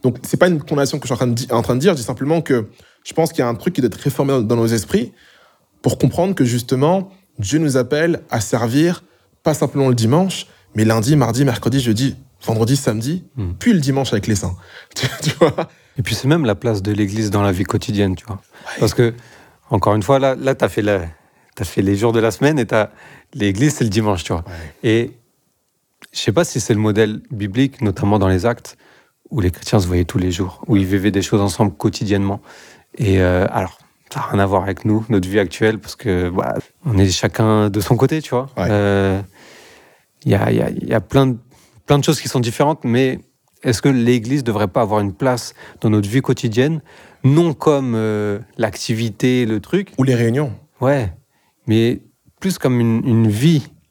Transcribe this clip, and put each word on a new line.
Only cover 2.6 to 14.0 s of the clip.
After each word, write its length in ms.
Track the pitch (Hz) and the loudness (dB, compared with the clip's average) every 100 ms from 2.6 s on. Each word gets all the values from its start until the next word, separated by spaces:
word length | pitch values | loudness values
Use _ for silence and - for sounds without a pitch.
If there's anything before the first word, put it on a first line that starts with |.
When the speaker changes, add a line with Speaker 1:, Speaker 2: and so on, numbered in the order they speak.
| 104 - _ _ | -2 -12 _ _
Speaker 1:
je 100 | - | -8
pense 180 | - 160 | -2 -2
qu'il 80 | - | 0
y 20 | |
a 60 | 127 | -2
un 80 | 117 | -2
truc 180 | - | -4
qui 80 | 175 | 0
doit 60 | 123 | -2
être 80 | - | 0
réformé 320 | 143 - 139 | -6 -2 0
dans, 80 | 139 | 0
dans 140 | 107 117 | 0 0
nos 120 | 117 | 2
esprits 440 | 113 98 196 247 _ _ _ _ _ _ _ | 0 0 -2 -4 _ _ _ _ _ _ _
pour 160 | 147 - | -4 0
comprendre 380 | 135 - 185 196 | 0 0 -2 2
que, 100 | 127 | 0
justement, 640 | 120 117 131 143 185 190 - _ - | 0 -2 0 2 0 -2 -16 _ -10
Dieu 180 | 98 147 | -2 0
nous 180 | 160 127 | 2 0
appelle 440 | 120 147 170 165 - | 0 0 0 -2 -4
à 120 | 123 | -6
servir, 640 | 104 123 117 131 170 175 _ _ _ _ | -2 -2 0 2 2 0 _ _ _ _
pas 140 | - 147 | -2 0
simplement 340 | 139 143 135 | -2 0 2
le 60 | 120 | 2
dimanche, 500 | 113 147 190 - - _ _ - | 2 2 2 -2 -12 _ _ 0
mais 100 | 110 | 2
lundi, 300 | 113 110 151 | 2 2 2
mardi, 300 | 117 113 139 | 2 2 0
mercredi, 340 | 110 - 135 | 0 0 0
jeudi, 360 | 120 107 131 - - _ - | 0 0 -2 -4 -16 _ -4
vendredi, 300 | 110 113 139 | 0 2 0
samedi, 460 | - 107 113 180 - 131 | 0 -4 -4 -6 -8 -8
Speaker 2:
Hmm. 180 | 92 87 | -8 -2
Speaker 1:
puis 160 | - | 2
le 60 | 196 | 2
dimanche 320 | 135 139 | 2 0